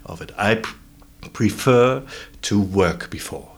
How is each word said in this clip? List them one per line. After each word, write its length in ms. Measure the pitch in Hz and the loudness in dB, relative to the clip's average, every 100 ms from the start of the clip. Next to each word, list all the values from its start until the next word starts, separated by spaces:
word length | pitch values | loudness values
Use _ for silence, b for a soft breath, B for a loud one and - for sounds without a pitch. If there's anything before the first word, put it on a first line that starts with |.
| - | -16
of 160 | 85 | -14
it. 100 | - - | -14 -2
I 180 | 101 113 | 0 0
p-, 140 | - - - - - - - | -2 -14 -20 -20 -20 -20 -16
prefer 720 | - 107 - 135 123 127 135 - B B - | -2 0 2 4 6 6 2 -8 B B -12
to 180 | - 104 | -2 0
work 500 | 92 95 87 78 - | 2 2 2 0 -8
before, 400 | 82 - 80 - | -12 -10 -12 -14